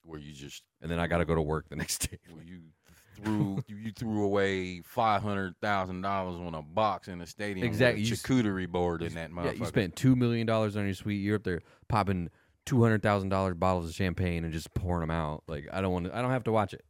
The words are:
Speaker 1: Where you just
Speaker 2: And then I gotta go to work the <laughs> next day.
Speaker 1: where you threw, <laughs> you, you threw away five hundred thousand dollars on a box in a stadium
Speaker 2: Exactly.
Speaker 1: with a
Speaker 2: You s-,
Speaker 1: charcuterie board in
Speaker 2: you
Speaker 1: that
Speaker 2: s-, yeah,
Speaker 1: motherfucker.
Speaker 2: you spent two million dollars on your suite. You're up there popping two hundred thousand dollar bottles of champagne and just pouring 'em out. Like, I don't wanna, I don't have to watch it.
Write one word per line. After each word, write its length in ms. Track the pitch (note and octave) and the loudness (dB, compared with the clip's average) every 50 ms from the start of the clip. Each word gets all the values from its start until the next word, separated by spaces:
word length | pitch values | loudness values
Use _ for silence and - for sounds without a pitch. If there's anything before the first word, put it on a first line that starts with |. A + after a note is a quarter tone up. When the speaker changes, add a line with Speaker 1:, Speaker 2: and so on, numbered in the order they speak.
| _ | _
Speaker 1:
Where 160 | E2 D#2+ D2+ | -12 -12 -12
you 140 | D2 D2+ D2+ | -10 -12 -14
just 300 | C2+ C#2+ C#2 - - _ _ _ _ | -14 -14 -14 -16 -18 _ _ _ _
Speaker 2:
And 80 | - E2 | -6 -4
then 100 | E2+ E2+ | -2 -2
I 60 | E2+ | 0
gotta 200 | D#2 E2+ F2 E2+ | 0 2 0 2
go 100 | D#2+ E2 | 2 2
to 60 | D#2+ | 2
work 280 | D#2 D2 D#2 D#2 - - | 2 0 -2 -4 -6 -8
the 60 | C#2+ | -8
<laughs> 80 | D#2+ F2 | -8 -4
next 260 | - - - - - | -4 -4 -4 -4 -6
day. 80 | - - _ - | -6 -14 _ -20
Speaker 1:
where 120 | E2+ D#2+ D#2+ | -20 -20 -18
you 180 | E2+ F#2 F2 E2 D#2+ _ _ _ _ - - _ _ - | -18 -18 -18 -20 -20 _ _ _ _ -20 -20 _ _ -18
threw, 460 | - G2+ G#2+ G#2+ G#2 G2+ G2 G2 - - | -6 -2 -2 0 2 0 0 -2 -6 -6
<laughs> 40 | |
you, 80 | - G#2 | -8 -12
you 160 | G2+ A2 A2+ | -10 -10 -10
threw 320 | G2+ - A#2+ A2 G#2+ G#2+ G#2 | -8 -6 -4 -2 0 2 2
away 580 | G2 G2 G2+ G2 G2 G2 F#2+ F#2 F#2 F2+ F2 | 4 4 4 4 4 2 0 -2 -4 -8 -10
five 400 | E2 - - B2 A2+ A2 G#2 G2 | -12 -4 0 2 4 4 4 2
hundred 340 | G2+ G#2 G2+ G2 F#2+ F#2 E2+ _ | 2 0 -2 -2 -2 -4 -6 _
thousand 400 | - G#2 G2+ G2 F#2+ F#2 F#2 F#2 | -2 0 0 0 0 -2 -4 -4
dollars 380 | F#2+ G2 G2 G2 F#2+ F#2 F2 E2+ | -2 -2 -2 -2 -2 -4 -6 -6
on 160 | F2 E2+ E2 | -6 -6 -8
a 60 | D#2 D2+ | -8 -10
box 460 | D2+ E2 G#2 A2 G#2 F#2+ E2+ - G2+ | -4 0 2 2 2 0 -2 -6 -10
in 120 | F#2 F2 | -10 -10
a 60 | E2+ | -10
stadium 400 | E2 - - G#2 G#2 G2 F#2 A2+ | -12 -10 -8 -6 -6 -4 -2 -2
Speaker 2:
Exactly. 340 | A#2+ G#2+ G#2 C3 B2 A2+ G#2 | -2 2 4 4 4 4 2
Speaker 1:
with 60 | G#2 | 0
a 20 | A#2 | -2
Speaker 2:
You 40 | A2 | -2
s-, 80 | F#2 - | -2 0
Speaker 1:
charcuterie 440 | - C3 B2+ A2+ G#2 F#2+ F#2 F#2 E2+ | 2 2 4 4 2 0 -2 -4 -2
board 300 | F2 F2+ F2 F2 E2+ E2 E2+ | 0 0 2 2 0 -2 -4
in 60 | E2 | -6
Speaker 2:
you 60 | D#2+ | -6
Speaker 1:
that 140 | E2 E2 D2+ | -6 -8 -8
Speaker 2:
s-, 20 | E2+ | -6
yeah, 60 | F2 E2+ | -4 -4
Speaker 1:
motherfucker. 160 | E2 - - | -4 -2 -2
Speaker 2:
you 60 | G2+ | -4
spent 300 | E2 - - G2+ F2 - | 0 2 2 0 0 -2
two 200 | - - C3 C3 | 4 6 6 6
million 320 | B2 B2 A#2+ A#2 A#2 A2+ | 6 4 2 2 2 2
dollars 280 | A2+ A2+ A2 A2 G#2 G2+ | 2 2 2 2 2 0
on 80 | G#2+ G2+ | 0 -2
your 80 | G2 F#2+ | -2 -2
suite. 260 | - - G#2+ G#2 G2+ | -2 -2 -2 -2 0
You're 140 | G2 G2+ G#2+ | 2 2 0
up 80 | G2+ - | 2 0
there 180 | F#2 F2+ D#2+ - - - _ - _ | -2 -4 -4 -6 -12 -20 _ -6 _
popping 400 | A#2 G#2+ G2 F#2 G2 F2+ E2+ D#2 _ _ _ _ _ _ _ | 2 2 2 2 0 0 -2 -6 _ _ _ _ _ _ _
two 160 | - C#3 A#2+ | 2 4 6
hundred 220 | A#2 A2+ A2 G#2 - | 6 6 6 4 4
thousand 260 | G#2+ G#2 G2+ F#2+ F#2+ | 2 2 2 2 2
dollar 240 | G2 F#2+ F#2+ F#2+ F2+ | 2 2 2 2 2
bottles 340 | E2+ F#2 F#2 F#2 F2+ E2 E2 | 2 2 4 4 2 0 -4
of 40 | D#2+ | -2
champagne 520 | - G2 F#2 E2+ - F#2 F2 E2+ E2+ E2 | 0 0 0 0 0 0 0 0 0 -2
and 80 | E2 D#2 | -2 -4
just 200 | E2 - - _ | -4 -6 -6 _
pouring 300 | - F#2 F2 F2 E2+ E2 | -6 -2 -2 0 0 0
'em 80 | D#2 | 0
out. 320 | E2 E2 D#2+ D2+ D#2 - _ | 0 -2 -2 -2 -4 -8 _
Like, 200 | - D#2+ D2 C#2+ - | -10 -10 -10 -8 -6
I 100 | - F#2+ | -4 -2
don't 100 | F#2+ F#2+ F2+ | 0 0 0
wanna, 180 | F2+ F2 F2+ - | 0 -2 -4 -4
I 80 | A2+ | -2
don't 100 | B2 B2+ | -2 0
have 140 | C3 B2+ A2 | 0 0 0
to 60 | A2+ | 2
watch 220 | A2 A2 G2+ - - | 2 2 2 2 -2
it. 100 | - _ | -14 _